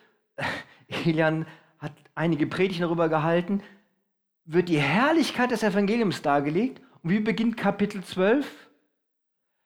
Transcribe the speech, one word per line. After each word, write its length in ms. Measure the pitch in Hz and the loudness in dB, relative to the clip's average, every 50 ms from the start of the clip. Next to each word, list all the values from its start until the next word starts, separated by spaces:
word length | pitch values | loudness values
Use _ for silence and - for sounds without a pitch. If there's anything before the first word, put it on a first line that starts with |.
| _ _ _ _ _ _ _ | _ _ _ _ _ _ _
<laughs> 520 | - 135 - - - - - - _ _ - | -8 -8 -6 -6 -8 -12 -16 -20 _ _ -10
Elian 580 | - - - 170 156 160 160 156 160 160 160 - - - _ _ _ _ | -8 -2 0 0 2 2 2 2 2 0 -4 -8 -12 -20 _ _ _ _
hat 140 | 147 151 - - _ _ _ | -16 -16 -16 -18 _ _ _
einige 320 | 147 156 170 160 143 156 131 | -2 0 0 2 0 0 -2
Predigten 340 | - 180 185 196 185 170 | 0 0 0 0 0 -2
darüber 260 | 175 165 170 170 165 160 | -2 0 0 0 2 2
gehalten, 540 | 160 156 147 165 170 175 175 180 202 202 - - - - _ _ _ _ _ _ _ _ _ _ _ _ _ | 2 0 2 2 2 0 0 0 -4 -4 -6 -8 -18 -20 _ _ _ _ _ _ _ _ _ _ _ _ _
wird 240 | 165 151 180 180 180 | -2 0 0 2 2
die 120 | 165 147 | 2 0
Herrlichkeit 720 | 139 139 160 214 262 302 330 330 233 - - - 247 247 | 2 2 2 2 2 4 4 2 2 0 0 -2 0 0
des 100 | 247 - | 0 0
Evangeliums 600 | 220 208 175 202 202 190 226 240 226 180 139 - | 0 0 2 2 2 2 2 0 0 0 -2 -2
dargelegt. 600 | - 151 143 147 139 147 151 185 240 262 - - - _ _ _ | 0 0 2 2 0 0 0 0 0 -2 -4 -8 -20 _ _ _
Und 80 | - 165 | -2 0
wie 100 | 196 220 | 0 2
beginnt 360 | 214 220 - 226 226 240 226 | 2 0 0 0 0 -2 -2
Kapitel 460 | - - 202 202 202 202 202 208 190 | 0 -2 -2 0 0 -2 -2 -4 -6
zwölf? 680 | 180 - - 185 185 202 240 294 269 - - - - - _ _ _ _ _ _ _ _ _ _ _ _ _ _ _ _ _ _ _ | -12 -6 -2 0 2 2 2 2 0 -4 -10 -18 -20 -20 _ _ _ _ _ _ _ _ _ _ _ _ _ _ _ _ _ _ _